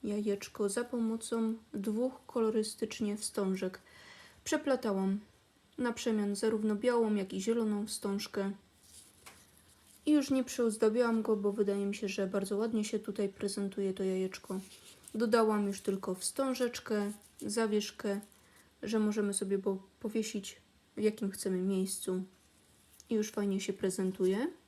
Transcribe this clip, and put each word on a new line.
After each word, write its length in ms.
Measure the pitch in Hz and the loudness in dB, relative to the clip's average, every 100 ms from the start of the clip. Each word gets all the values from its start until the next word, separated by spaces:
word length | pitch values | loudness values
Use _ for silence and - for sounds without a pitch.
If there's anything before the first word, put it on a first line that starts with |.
jajeczko 640 | 214 208 208 202 - - 202 | -2 -2 0 -2 -4 -2 0
za 140 | 196 | 0
pomocą 680 | 233 247 226 226 - 226 220 226 - | -2 -2 0 -2 -2 0 0 -2 -6
dwóch 400 | 214 202 214 254 262 - | -6 -2 0 -2 -4 -6
kolorystycznie 880 | 247 220 220 214 - 214 - 214 208 | 0 2 2 0 -2 -6 -2 -2 -2
wstążek. 640 | - - 196 190 190 190 - - - - - - | -4 -2 0 0 -2 -6 -20 -20 -20 -20 -20 -16
Przeplatałam 760 | - 302 294 254 233 190 190 196 - _ _ _ _ - | -2 0 2 0 2 2 2 0 -4 _ _ _ _ -4
na 160 | 247 | -2
przemian 420 | 233 - 214 202 202 | 0 0 2 2 2
zarówno 400 | 220 220 214 208 | 0 2 2 2
białą, 400 | 240 240 226 214 | 2 4 4 2
jak 180 | 190 | 0
i 80 | 190 | -2
zieloną 460 | 190 233 220 208 214 | 0 2 2 0 -2
wstążkę. 640 | - 202 196 202 - 196 202 - _ - - - - - - - - - - - - - | -4 -2 -2 -4 -2 -2 -4 -14 _ -20 -20 -20 -20 -20 -20 -20 -20 -20 -20 -20 -8 4
I 60 | |
już 200 | 302 269 | 4 6
nie 120 | 262 | 2
przyozdabiałam 760 | 262 - 233 214 220 220 233 226 | 0 0 0 4 2 4 4 2
go, 140 | 220 208 | 2 2
bo 160 | 202 | 2
wydaje 340 | 202 202 202 202 | 2 0 2 -2
mi 100 | 202 | -2
się, 120 | 202 | -4
że 200 | 190 190 | -2 0
bardzo 300 | 196 196 202 | 0 -2 -2
ładnie 280 | 226 226 208 | 0 0 0
się 140 | 214 | -4
tutaj 300 | 214 196 196 | -4 -4 -4
prezentuje 640 | 196 202 202 202 196 196 | -2 -6 -4 -4 -2 -2
to 100 | 190 | 0
jajeczko. 560 | 190 185 185 185 - 190 190 - - - - 214 | -2 0 -2 -6 -10 -10 -10 -18 -20 -20 -10 -2
Dodałam 520 | 233 226 220 214 202 | 2 6 6 4 2
już 140 | 196 | -2
tylko 340 | - 190 - 185 | -2 -2 -2 -4
wstążeczkę, 960 | - - 269 254 240 233 - 214 202 208 - - | -4 -2 0 2 0 -2 -2 0 0 -4 -14 -12
zawieszkę, 800 | - 208 226 214 202 - 214 202 208 - - - - _ | -4 0 2 2 0 -6 -4 -4 -6 -20 -20 -20 -20 _
że 160 | - 220 | -2 2
możemy 340 | 214 208 208 | 2 2 0
sobie 240 | 196 196 196 | 0 0 0
go 200 | 196 190 - _ | 0 -2 -6 _
powiesić 600 | 220 220 214 214 196 - _ _ _ - | -4 -2 -2 -4 -8 -16 _ _ _ 0
w 40 | |
jakim 300 | 214 214 196 | 0 2 -4
chcemy 260 | 190 196 185 | -4 -2 0
miejscu. 680 | 185 190 190 - - 185 185 _ _ _ _ _ _ - - | 2 0 0 -4 -2 -2 -4 _ _ _ _ _ _ -20 -2
I 60 | 220 | -2
już 160 | 214 | 0
fajnie 300 | - 202 196 | -2 0 0
się 120 | 196 | -2
prezentuje. 760 | 190 190 185 185 190 185 196 294 - | -2 -2 0 -2 2 2 2 -2 -6